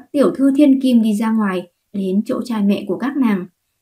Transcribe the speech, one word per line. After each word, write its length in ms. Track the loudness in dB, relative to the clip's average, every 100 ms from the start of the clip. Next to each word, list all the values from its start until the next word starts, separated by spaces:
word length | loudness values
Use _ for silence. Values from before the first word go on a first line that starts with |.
| -4
tiểu 200 | 0 0 2
thư 160 | 0 4
thiên 260 | 4 4
kim 200 | 4 2
đi 120 | 2
ra 180 | 0 0
ngoài, 360 | 0 -2 -4 -8 _ _
đến 280 | -8 -4 -2 -2
chỗ 160 | -6 -6
cha 160 | -2 0
mẹ 200 | -2 -4
của 100 | -6
các 200 | -4 -2
nàng. 300 | 0 -2 -6 _ _ _